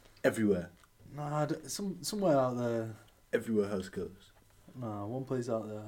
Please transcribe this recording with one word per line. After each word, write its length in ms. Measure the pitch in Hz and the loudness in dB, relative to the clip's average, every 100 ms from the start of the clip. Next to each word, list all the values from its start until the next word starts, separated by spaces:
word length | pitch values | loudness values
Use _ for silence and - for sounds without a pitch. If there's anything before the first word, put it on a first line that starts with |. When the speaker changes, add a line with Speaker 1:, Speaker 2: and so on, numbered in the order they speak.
| - - | -20 0
Speaker 1:
Everywhere. 460 | 135 117 104 92 85 - - _ - 143 | 2 4 4 4 0 -10 -20 _ -16 -8
Speaker 2:
Nah, 260 | 147 151 | -4 0
I 40 | 151 | 0
d-, 80 | 156 - | -2 -6
some, 280 | - 202 175 | -6 -6 -6
somewhere 340 | - 214 190 139 | -6 0 4 6
out 200 | 127 123 | 4 2
there. 380 | 120 117 113 104 - _ _ | 0 0 -2 -8 -18 _ _
Speaker 1:
Everywhere 360 | - 107 107 101 | -2 2 2 2
has 180 | 101 92 | 0 -4
killers. 440 | - 85 - - - _ - - 127 | -6 -8 -10 -20 -20 _ -20 -18 -10
Speaker 2:
Nah, 280 | 117 104 104 | -8 -6 -6
one 180 | 131 | -6
place 240 | 131 127 120 | -2 -2 0
out 200 | 113 107 | -2 -2
there 100 | 107 | -8